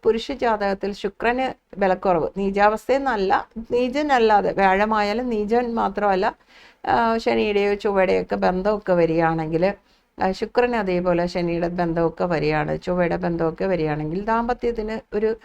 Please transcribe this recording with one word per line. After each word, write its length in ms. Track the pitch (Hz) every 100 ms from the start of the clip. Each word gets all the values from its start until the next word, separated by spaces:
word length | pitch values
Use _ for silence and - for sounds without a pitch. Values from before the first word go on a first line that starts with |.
പുരുഷ 300 | 226 226 -
ജാതകത്തിൽ 600 | 269 240 214 202 196 196
ശുക്രന് 840 | 202 202 - 226 254 262 - _ 185
ബലക്കുറവ്, 480 | 196 185 190 175 143 190
നീചാവസ്ഥയെന്നല്ല, 1120 | 196 196 208 220 - 269 269 220 190 196 - 226 226
നീചനല്ലാതെ, 840 | 247 247 285 302 254 220 208 180
വ്യാഴമായാലും 760 | 196 190 190 220 214 208 220 254
നീചൻ 460 | 220 208 233 247
മാത്രമല്ല, 520 | 226 202 202 202 185 214 - _ - - _ -
ആ, 320 | 240 233 226
ശനിയുടെയോ 560 | 233 226 214 202 202
ചൊവ്വയുടെയോ 480 | 202 214 196 185 185
ഒക്കെ 140 | 180 202
ബന്ധമൊക്കെ 560 | 190 185 202 208 196
വരികയാണെങ്കിൽ, 840 | 175 165 165 165 165 160 165 185 196 _ _ _ -
ആ, 140 | 190
ശുക്രൻ 440 | 185 220 - 240 233
അതേപോലെ 500 | 190 180 180 175 175
ശനിയുടെ 420 | 180 170 170 170
ബന്ധമൊക്കെ 560 | 180 170 165 165 165
വരികയാണ്, 540 | 180 160 147 156 156 156
ചൊവ്വയുടെ 340 | - 180 170 175
ബന്ധമൊക്കെ 500 | 175 170 165 160 190
വരികയാണെങ്കിൽ 580 | 175 156 147 151 175
ദാമ്പത്യത്തിന് 920 | 208 226 233 247 240 233 214 220 - 208
ഒരു, 200 | 220 226